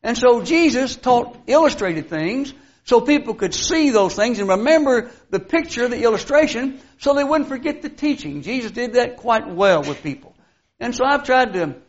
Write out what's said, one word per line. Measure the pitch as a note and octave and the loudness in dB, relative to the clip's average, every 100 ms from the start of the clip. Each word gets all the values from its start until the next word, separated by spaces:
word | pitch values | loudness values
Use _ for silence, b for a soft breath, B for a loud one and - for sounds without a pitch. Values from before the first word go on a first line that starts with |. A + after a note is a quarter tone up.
And | - A#3 | -6 2
so | B3 A#3+ | 4 4
Jesus | F#3 E4 E4 A#3+ C4 | 2 2 2 2 -4
taught | - - A#3+ A#3+ - - | -4 2 2 0 -12 2
illustrated | C#4 D#4 G#3+ G3 D#3+ D3+ | 4 4 0 -4 -4 -6
things | D#3 D#3+ B3 C#4 - b b | -6 -4 -4 -6 -12 b b
so | - A#3+ | 2 2
people | - D4 D4 | 4 0 0
could | A3 F#3+ | -6 -4
see | - - D#4+ D4 | -4 -2 0 2
those | A3 F#3+ | 2 2
things | - A3 A#3 | 0 -2 -2
and | G3 | 0
remember | F#3+ A#3+ D#4+ C#4+ A#3+ A3+ B B | 0 4 2 4 0 -2 B B
the | F#3+ | -4
picture, | - E4 - A#3+ A#3+ | 0 -2 -2 -4 -4
the | A#3 | 0
illustration, | A3+ G#3+ - D4 D#4 A#3 C4+ C4+ B B | 0 0 0 2 2 0 -6 -8 B B
so | C#4 | 0
they | C#4 | 0
wouldn't | C#4 D#4 - | 2 0 -2
forget | C4 D#4 - | -6 -6 -8
the | D4+ | -12
teaching. | - D4 C#4 D3+ C#3+ | -6 -4 -4 -6 -10
Jesus | C#3+ B3+ A3 | -8 -8 -6
did | F#3 B3 | -6 -2
that | A#3 A#3+ A#3+ | 0 -2 -6
quite | B3 A3 - | -2 -2 -2
well | F3 G3 - | 0 4 4
with | C#3+ C#3 | 0 -8
people. | D#3+ C3+ - _ _ _ _ _ | -10 -12 -16 _ _ _ _ _
And | A#3+ | -10
so | A#3+ | -2
I've | B3+ C#4 | 0 0
tried | C#4 B3+ B3 | 2 2 2
to | F#3 D#3+ C3 | -2 -6 -8